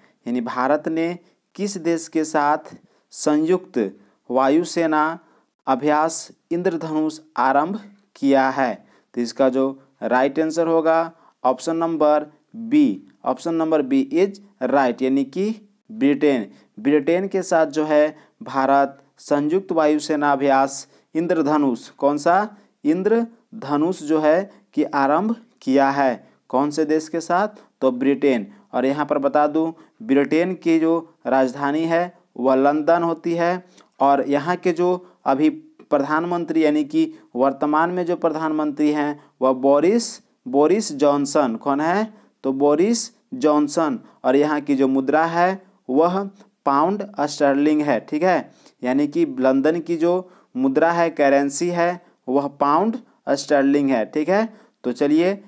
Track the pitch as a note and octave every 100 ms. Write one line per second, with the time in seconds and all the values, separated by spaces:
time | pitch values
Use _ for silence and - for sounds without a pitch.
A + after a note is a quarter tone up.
0 | _ _ B2 B2 A#2 B2 C3 D3 E3 D#3+
1 | E3 F3 _ _ _ - G3+ G3 D#3+ E3
2 | E3 D#3+ D#3 D#3 D3 D3+ - - _ _
3 | _ - D3+ D3+ D#3+ F3+ - B2 G2 -
4 | _ _ - B2+ C3+ D#3 E3+ E3+ D#3+ D#3
5 | D#3 E3+ _ _ _ _ - B2+ D3 D3+
6 | D#3+ D#3+ - - - E3+ F#3 E3 D#3+ D#3
7 | D#3 D3+ - - C3 C#3 E3 G#3 - _
8 | _ - C#3 C3+ C3 C3+ B2+ G2 _ _
9 | _ B2 A#2 - C3 C3 C3+ C3+ _ -
10 | A2+ B2+ C#3 D3+ D#3+ D#3+ E3 E3 D#3+ E3
11 | E3 - _ _ B2+ C3 E3 E3 E3 D#3+
12 | D3+ D3+ D3 _ _ A2+ A2+ D3+ C3+ F#2+
13 | - _ B2 B2 E3+ E3 D#3+ D#3 C3 C3+
14 | C3+ D#3+ G3 G3 - - B2 C#3 B2+ A#2
15 | C3 C3+ C3+ F3 G#3 A3 _ _ - A2
16 | C#3 C#3+ D3+ B2+ G2 - _ - B2 D3
17 | C#3+ F3 F#3+ F#3+ F3 E3 D#3+ D3 D3+ D3+
18 | D3+ D3+ _ - A#2 C3+ C3+ C#3 C#3 -
19 | _ _ - D3 D3+ F#3 F#3+ E3 D3+ D3+
20 | D3 D3+ D3 C3+ C#3 C3+ C3+ - - _
21 | _ D#3 F3 E3 C#3+ D3+ C#3+ A#2 - -
22 | C#3+ D3 E3 F#3 G#3+ - _ _ C#3+ F3
23 | G3 A3+ A#3 - _ A2 C3+ D3 E3 F3
24 | D3+ D#3 D3+ E3+ G3 - _ D3+ - C#3+
25 | C#3 D#3 G#3+ A3+ - _ - C3+ C3+ C#3
26 | C3+ A2+ - _ - B2+ C#3+ D3+ D3+ D#3
27 | D#3 E3 D#3+ F3+ G#3+ - - - C3 B2
28 | C3+ C#3 C#3+ A#2+ G2 - _ B2+ C3+ D3
29 | C#3+ D3 C#3 D3 D3 D#3 D#3+ E3 _ -
30 | A2+ C3+ C#3+ D#3 F3+ F3+ E3+ D#3+ D#3+ E3
31 | E3 _ B2 C3+ C3 C#3 C#3+ D3+ E3 E3
32 | F3+ - _ - C3 C3 C#3+ D3+ D3+ E3+
33 | E3 E3 E3+ E3+ E3+ F3+ - _ _ -
34 | C#3 C#3 B2+ C#3+ D#3+ F3+ F#3 E3 F3+ F3+
35 | - _ - C3+ D#3 D#3 - _ - C#3+
36 | C#3 D#3 F3 F3 E3 D#3+ D3+ D3+ C#3+ D#3
37 | D#3+ - _ B2 C3+ C3+ D3 D3+ F3 F3+
38 | E3+ F3 E3 D#3 D#3+ D#3 D3+ C#3+ D3+ D3
39 | D3 D3 - - C3 C3 C3+ C#3+ E3+ A#3
40 | A3+ - _ _ B2 C#3 D3+ G#3 G#3+ C#3
41 | D3 C#3+ C#3 D#3 C3 A2+ C#3+ C#3 D#3+ G3
42 | A3 - _ _ C3+ C3+ D3 D3+ G#3 A#3
43 | - _ - C3 D3 D3 D3 E3+ D3+ A2+
44 | - _ B2+ C3+ D3+ D3 C#3+ C3+ C3+ C3+
45 | C3 D#3 E3 E3+ F3+ G3 _ _ - C3+
46 | E3+ F#3+ G3+ - - _ C#3+ C#3 E3+ G#3
47 | G3+ - D3 - C#3 C#3 D3+ D3+ D3 A2+
48 | - D3+ F#3 D#3+ - _ _ - B2 C3+
49 | D3 E3 D#3 B2+ C3 C3+ D3 E3+ E3 E3
50 | E3+ F3+ F#3 _ _ B2+ C3+ D3 E3 E3+
51 | E3+ E3 C#3 C#3 C#3+ C#3+ F3 F3 E3+ F3
52 | _ _ - C#3 C#3 - C#3+ D#3+ A3 A#3
53 | - _ - C#3 - C#3+ C#3 C#3+ C#3 A#2+
54 | G#2 D3+ D#3 G3 A3+ - _ _ B2 A#2+
55 | C#3+ D#3 F3+ G3+